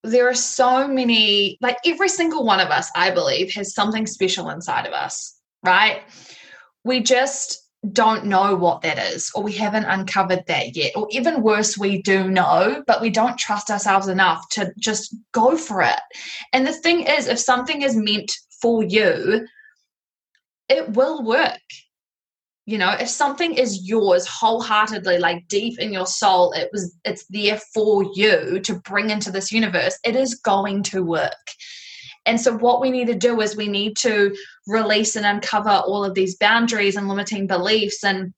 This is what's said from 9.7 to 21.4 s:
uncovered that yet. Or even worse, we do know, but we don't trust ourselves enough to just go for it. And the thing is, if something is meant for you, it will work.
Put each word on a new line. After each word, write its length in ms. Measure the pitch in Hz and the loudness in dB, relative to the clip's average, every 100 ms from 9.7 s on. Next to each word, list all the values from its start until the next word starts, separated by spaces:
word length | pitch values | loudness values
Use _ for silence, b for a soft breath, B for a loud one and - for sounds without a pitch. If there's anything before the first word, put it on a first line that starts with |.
| 214 202 | -2 -2
uncovered 580 | 190 185 196 180 185 - | -4 -2 -2 0 -2 -2
that 280 | 147 120 160 | -4 -4 -4
yet. 160 | 143 202 | -4 -4
Or 100 | 214 | -6
even 300 | 240 285 302 | -2 0 2
worse, 360 | 214 214 214 196 | 2 2 0 -2
we 240 | 196 190 | -2 0
do 280 | - 190 190 | 0 0 2
know, 540 | 190 151 165 202 285 - | 0 4 4 2 0 0
but 160 | 214 | 2
we 80 | 226 | 2
don't 280 | 220 240 240 | 2 0 0
trust 340 | - 208 - | -4 -4 -2
ourselves 380 | 208 202 196 196 | -2 2 2 2
enough 340 | 185 185 165 - | 2 2 2 -4
to 220 | - 185 - | -4 -4 -4
just 380 | 220 214 - - _ | -4 -4 -6 -16 _
go 240 | 220 247 320 | 2 4 2
for 260 | - 190 | -2 0
it. 180 | 123 - - B B B B | 0 0 -6 B B B B
And 160 | 262 269 | 0 0
the 60 | |
thing 340 | 311 339 349 - | 0 0 2 2
is, 200 | 294 - | 0 0
if 120 | 233 | -2
something 420 | - 247 254 294 | 2 0 0 -2
is 140 | 277 220 | 0 0
meant 360 | 214 208 - - _ - | 0 0 -2 -6 _ -2
for 220 | 233 226 | 2 2
you, 640 | 185 214 196 160 - 220 B B B B _ _ _ _ _ _ _ _ - | 2 2 2 2 0 0 B B B B _ _ _ _ _ _ _ _ 0
it 260 | 269 220 | 0 2
will 300 | 214 285 320 | 0 0 0
work. 360 | 220 254 | 0 2